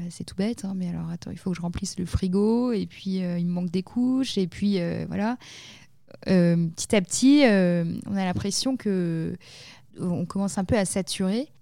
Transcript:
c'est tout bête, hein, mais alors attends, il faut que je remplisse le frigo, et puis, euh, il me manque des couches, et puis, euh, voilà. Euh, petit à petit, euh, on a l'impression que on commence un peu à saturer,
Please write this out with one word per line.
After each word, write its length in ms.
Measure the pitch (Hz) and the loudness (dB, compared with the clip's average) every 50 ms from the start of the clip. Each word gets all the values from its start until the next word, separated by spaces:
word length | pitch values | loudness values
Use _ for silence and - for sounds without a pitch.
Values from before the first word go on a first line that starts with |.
| 175 175 | -8 -8
c'est 120 | - - | -10 -10
tout 140 | 175 - - | -12 -8 -4
bête, 280 | - 196 226 240 - - | -4 -2 -2 -4 -4 -6
hein, 100 | 190 196 | -6 -6
mais 120 | 185 180 175 | -4 -4 -4
alors 200 | 170 165 165 165 | -4 -6 -6 -6
attends, 220 | 170 - - 185 | -8 -10 -10 -12
il 60 | 190 170 | -12 -8
faut 120 | - 190 | -6 -6
que 60 | 175 | -6
je 40 | 170 | -4
remplisse 360 | 170 175 175 - 196 - - - | -4 -6 -6 -6 -8 -8 -6 -6
le 80 | 180 | -6
frigo, 640 | 165 - - 190 185 180 202 208 220 226 240 247 247 | -4 -4 -2 -2 0 0 2 2 2 2 2 0 0
et 160 | 233 190 180 | -2 -2 -4
puis, 380 | 170 - - - 190 185 185 185 | -6 -8 -10 -6 -4 -4 -2 -2
euh, 120 | 175 175 | -2 -2
il 100 | 175 175 | -2 -2
me 40 | 175 | -2
manque 200 | 175 175 180 170 | -2 -2 -2 -2
des 120 | 165 190 | -2 -4
couches, 560 | 185 - - 240 247 254 254 262 269 - - 202 | -4 -4 -2 0 0 2 2 0 0 0 0 -2
et 80 | 185 | -2
puis, 320 | 170 - - 202 208 202 180 | -2 -2 -2 0 2 2 2
euh, 280 | 170 170 165 - - - | 0 -2 -2 -4 -4 -4
voilà. 300 | - 196 202 226 254 - - - - - - - - - - - - - - - - - - - | -4 -2 -2 -2 -4 -6 -10 -16 -20 -20 -20 -20 -20 -20 -20 -20 -20 -20 -20 -20 -20 -6 0 4
Euh, 400 | 190 180 175 170 170 170 170 160 165 | 4 6 6 6 4 4 2 0 -2
petit 180 | - - - 226 | -6 -2 2 2
à 60 | 208 | 2
petit, 400 | 180 - - - 247 269 285 294 277 | 2 0 0 4 6 8 8 8 8
euh, 400 | 226 202 190 180 175 175 170 170 170 - - - | 8 6 6 6 4 4 2 0 -2 -4 -6 -6
on 80 | - 202 | -4 -4
a 80 | 196 190 | -2 -2
l'impression 520 | 180 185 - - 196 190 - - 262 262 | -2 -2 -2 -2 -4 -2 -2 -2 -2 -2
que 600 | 240 - 208 190 185 175 170 165 160 160 170 180 - - - - - - - - - - - - - | -2 -2 0 0 0 0 0 -2 -2 -4 -4 -6 -8 -12 -18 -20 -20 -20 -20 -20 -20 -20 -18 -10 -6
on 260 | - 180 175 - 175 | -4 -2 -2 -2 -4
commence 300 | 165 - 196 202 196 - 202 | -4 -4 -2 -4 -2 -2 -2
un 60 | 185 | -2
peu 120 | - 254 214 | 0 2 2
à 60 | 190 | 0
saturer, 640 | - - 196 185 - - - 196 185 202 233 294 - - - | 0 -2 -2 -4 -4 -2 -2 0 0 0 -2 -4 -6 -8 -8